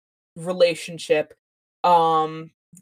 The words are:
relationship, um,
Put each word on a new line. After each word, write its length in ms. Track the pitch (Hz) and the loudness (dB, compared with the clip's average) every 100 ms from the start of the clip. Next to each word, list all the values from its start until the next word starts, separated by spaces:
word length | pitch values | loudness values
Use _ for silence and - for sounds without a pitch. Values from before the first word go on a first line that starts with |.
| _ _ _ - | _ _ _ -12
relationship, 1000 | 165 185 175 160 - 165 - 156 151 _ _ _ _ _ | -8 2 2 0 -10 -10 -2 -2 -2 _ _ _ _ _
um, 680 | - 175 165 160 156 160 160 _ _ - | 2 4 4 2 -2 -6 -16 _ _ -8